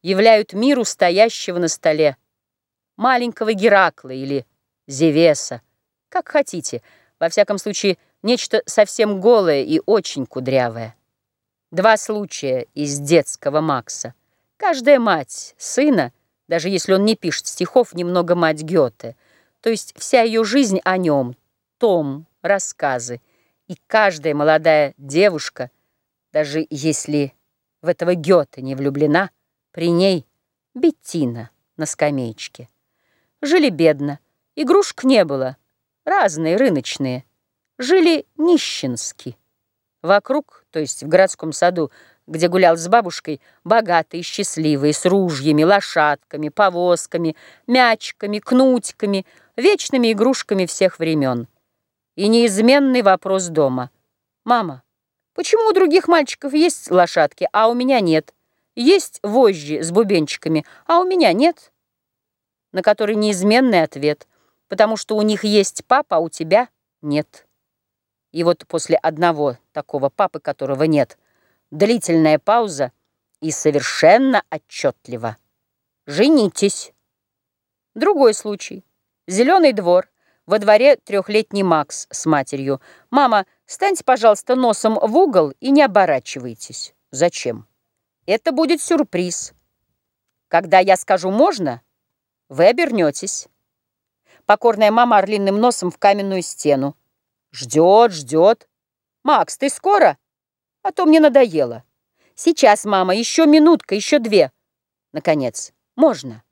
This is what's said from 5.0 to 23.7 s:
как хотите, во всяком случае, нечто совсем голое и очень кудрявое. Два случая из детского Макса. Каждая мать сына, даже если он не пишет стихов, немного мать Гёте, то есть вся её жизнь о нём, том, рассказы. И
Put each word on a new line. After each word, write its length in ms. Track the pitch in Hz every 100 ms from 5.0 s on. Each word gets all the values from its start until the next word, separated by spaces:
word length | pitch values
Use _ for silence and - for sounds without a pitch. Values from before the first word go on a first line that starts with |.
| 160 147 165 147 - 120 _ _ _ _ _
как 200 | 370 -
хотите, 540 | 302 277 180 135 117 _ _ _ _
во 100 | 165
всяком 300 | 185 208 202
случае, 400 | - 170 202 175 _ _
нечто 400 | 202 240 - 220 -
совсем 540 | - 208 - 214 196
голое 420 | 196 240 185 143
и 180 | 131 156 -
очень 400 | 214 - - 131
кудрявое. 680 | - 127 135 123 113 110 - _ _ _ _ _ _ _
Два 260 | 165 202 220
случая 680 | - 214 202 - 139 127 120
из 240 | - 147 143
детского 600 | 143 165 139 - 147 147
Макса. 540 | 156 135 - - - - _ _ _ _
Каждая 420 | 403 294 240 277
мать 560 | 226 170 135 - - _
сына, 560 | - - 294 233 127 _ _ _ _
даже 200 | 165 160
если 240 | 190 -
он 120 | 190
не 120 | 208 220
пишет 300 | 175 - -
стихов, 480 | - 180 - 233
немного 400 | 170 175 180 175
мать 280 | 175 160 156
Гёте, 540 | 156 175 131 _ 117 120 _ _ _ _
то 100 | -
есть 240 | 226 - -
вся 260 | - 254
её 220 | 226 220
жизнь 360 | 220 254 247 190
о 140 | - 185
нём, 360 | 175 143 123 123 _ _ _ _
том, 480 | 233 180 143 139 160 _
рассказы. 800 | 175 196 - - 147 127 120 120 _ _ _ _
И 80 | _